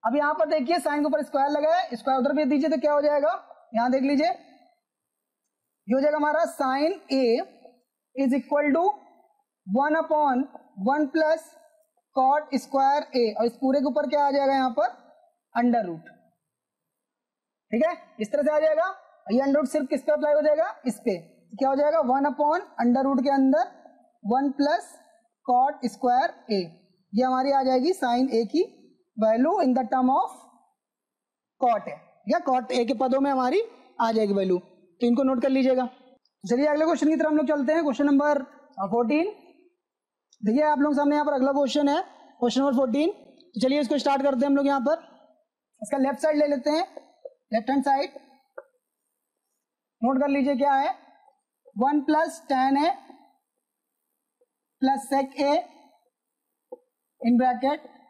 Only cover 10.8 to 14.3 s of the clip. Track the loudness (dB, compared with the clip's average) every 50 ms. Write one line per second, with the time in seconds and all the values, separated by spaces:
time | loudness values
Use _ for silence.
10.8 | -2 -2 0 0 -2 -2 0 0 2 2 0 -2 -4 -18 -20 -20 _ _ _ _
11.8 | _ _ _ _ _ _ _ 0 2 2 2 0 -2 -4 -6 -6 -6 -2 -2 0
12.8 | 2 2 2 0 -2 -4 -2 0 0 0 0 -2 -4 -4 -2 -2 -2 0 0 0
13.8 | 0 0 -2 -2 -2 0 0 0 0 2